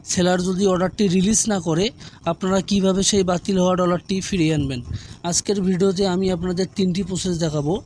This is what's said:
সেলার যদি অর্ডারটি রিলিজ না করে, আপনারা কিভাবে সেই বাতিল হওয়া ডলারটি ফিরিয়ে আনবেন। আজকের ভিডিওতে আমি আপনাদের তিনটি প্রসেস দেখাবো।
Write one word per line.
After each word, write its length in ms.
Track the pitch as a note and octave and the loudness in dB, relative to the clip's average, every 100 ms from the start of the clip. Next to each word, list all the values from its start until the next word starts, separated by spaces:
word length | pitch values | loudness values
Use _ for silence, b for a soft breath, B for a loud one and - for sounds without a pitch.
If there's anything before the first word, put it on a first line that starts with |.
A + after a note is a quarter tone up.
| - | -4
সেলার 360 | - F3+ F3+ | 0 2 2
যদি 260 | F3+ F#3 G3 | 0 0 2
অর্ডারটি 400 | F3+ F#3 - G3+ | 2 -2 0 2
রিলিজ 380 | F#3 F#3 A3 A3+ | 4 2 2 0
না 120 | G3 | -2
করে, 320 | E3+ D#3+ G#3+ - B B - | 0 0 0 -4 B B -6
আপনারা 360 | E3 F#3 F#3+ | -2 0 0
কিভাবে 420 | - G3+ F#3+ F#3+ | 2 2 2 2
সেই 200 | F#3+ G3+ | 2 2
বাতিল 360 | F#3 F3+ - F#3+ | 2 0 0 2
হওয়া 160 | F3+ F#3 | 2 2
ডলারটি 460 | F3+ F3 - F#3+ | 2 0 -2 -6
ফিরিয়ে 340 | - G3 D#3 D#3 | -2 0 2 2
আনবেন। 260 | C3+ B2+ A#2+ B B B | -2 -6 -8 B B B
আজকের 380 | E3+ E3+ - G3+ | -4 -2 -2 0
ভিডিওতে 460 | F#3 F#3 G3 F#3 G3 | 0 2 2 2 0
আমি 240 | F3+ F#3+ | 0 0
আপনাদের 340 | F3+ F3+ F3 F#3 - | -2 -2 -2 -4 0
তিনটি 280 | F#3 F3 | 0 0
প্রসেস 360 | F#3 F3+ F#3 E3+ | -4 -4 -2 -2
দেখাবো। 420 | E3 D3 C#3+ G#3 | -2 0 -2 -2